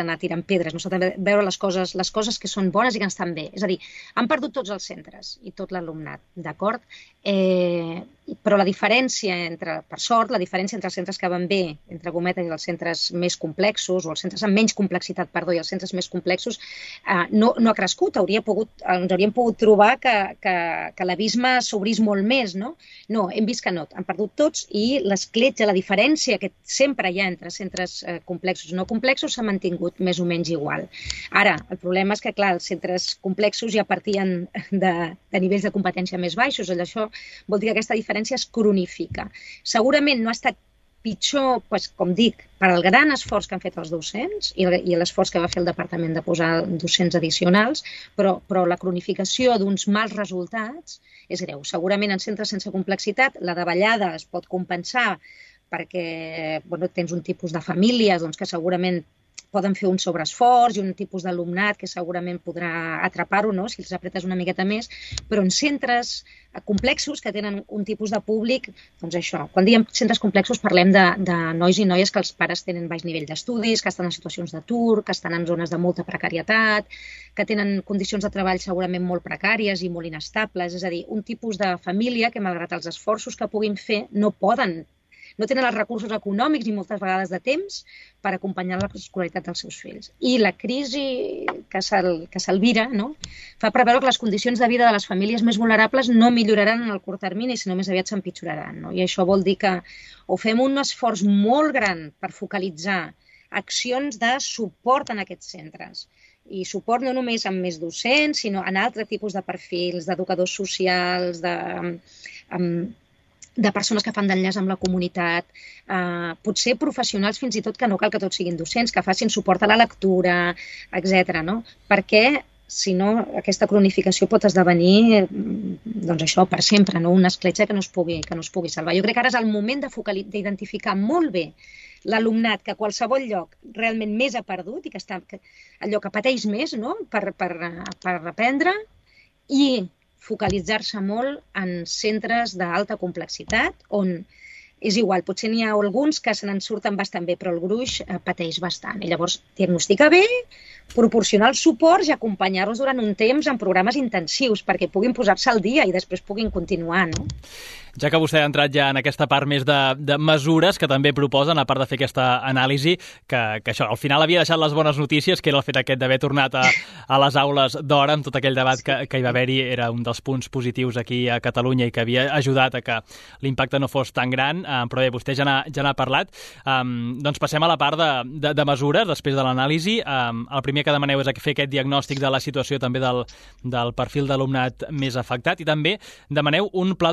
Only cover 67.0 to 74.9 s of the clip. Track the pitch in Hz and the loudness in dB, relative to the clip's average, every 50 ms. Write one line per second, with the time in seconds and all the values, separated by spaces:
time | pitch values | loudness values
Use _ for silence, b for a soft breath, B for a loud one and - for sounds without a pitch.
67 | - 294 294 - - 226 196 208 208 208 202 196 - - - 208 196 220 214 - | -4 -6 -8 -8 -8 -6 -6 -4 -4 -4 -6 -8 -8 -8 -6 -6 -6 -4 -4 -4
68 | 214 202 220 208 - - 220 220 214 233 262 254 - - - b b b b _ | -4 -4 -4 -4 -2 -2 -2 0 0 0 0 -2 -2 -6 -18 b b b b _
69 | - 165 160 175 170 - - 160 147 - - 185 190 214 233 226 220 - - - | -8 -6 -4 -4 -4 -4 -6 -6 -8 -2 2 4 6 6 6 6 6 2 0 0
70 | 247 214 233 - - 202 185 196 185 - 240 - - 202 180 180 180 190 190 196 | 2 2 2 2 0 2 2 2 2 2 0 0 2 4 6 6 8 8 8 8
71 | 190 180 - 202 190 180 175 170 165 160 165 165 175 170 190 208 208 190 180 180 | 8 6 4 2 0 0 0 0 0 0 0 2 4 4 4 4 4 4 4 4
72 | 202 190 - 208 175 - - - 175 165 175 - - 190 175 170 170 160 170 165 | 4 2 2 -2 -2 -4 -2 -2 -2 -2 -2 -4 -6 -6 -6 -6 -6 -6 -6 -8
73 | - 170 160 160 151 143 156 - - - 240 233 208 226 226 214 - 202 - - | -6 -6 -6 -6 -8 -8 -10 -8 -6 -6 -4 -2 0 0 0 0 0 -2 -2 -2
74 | 180 175 - - - 170 - - 175 156 - 160 - - 233 240 233 226 | -4 -4 -4 -6 -10 -10 -10 -8 -8 -8 -8 -10 -6 -4 -2 0 2 2